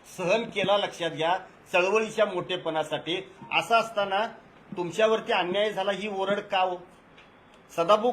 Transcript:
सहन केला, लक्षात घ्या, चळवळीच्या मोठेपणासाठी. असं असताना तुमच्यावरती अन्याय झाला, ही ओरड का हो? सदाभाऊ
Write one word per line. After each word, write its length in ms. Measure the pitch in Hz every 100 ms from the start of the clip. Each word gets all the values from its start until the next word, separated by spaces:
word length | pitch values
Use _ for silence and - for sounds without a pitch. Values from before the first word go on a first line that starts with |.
| -
सहन 360 | - 175 226 233
केला, 320 | 202 190 202
लक्षात 340 | 175 - 165
घ्या, 260 | 147 165 185 - - -
चळवळीच्या 520 | 180 185 214 220 220 202
मोठेपणासाठी. 920 | 175 147 180 165 156 151 139 156 185 190 - 143
असं 240 | 165 165 226
असताना 500 | 214 202 196 196 226 - - - -
तुमच्यावरती 600 | 196 175 170 220 220 226
अन्याय 380 | 208 175 196 214
झाला, 200 | 185 196
ही 160 | 190 208
ओरड 300 | 190 190 202
का 180 | 196 190
हो? 180 | 185 175 - - - - - - - - -
सदाभाऊ 400 | - 170 214 233